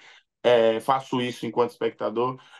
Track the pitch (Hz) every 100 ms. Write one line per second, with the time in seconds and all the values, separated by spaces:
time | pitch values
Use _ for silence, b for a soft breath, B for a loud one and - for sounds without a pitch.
0 | B B _ _ 117 120 113 110 127 117
1 | - 127 123 120 117 120 117 - 113 -
2 | 110 110 123 131 B B